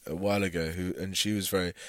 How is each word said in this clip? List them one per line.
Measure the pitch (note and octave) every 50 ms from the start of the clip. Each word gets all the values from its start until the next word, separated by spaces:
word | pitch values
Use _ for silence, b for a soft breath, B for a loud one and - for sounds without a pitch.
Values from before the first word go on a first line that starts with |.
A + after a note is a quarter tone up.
| -
a | - D#2+
while | F2+ G2 G2+ G2+ G2+ G2
ago, | F2+ E2+ E2+ D#2+ D#2+
who, | E2+ F2+ F2+ F#2 -
and | C2 F#2 F#2+ F2+
she | - - G#2 G#2+
was | G2+ F#2 -
very, | G2+ F#2 F2+ F2 B B B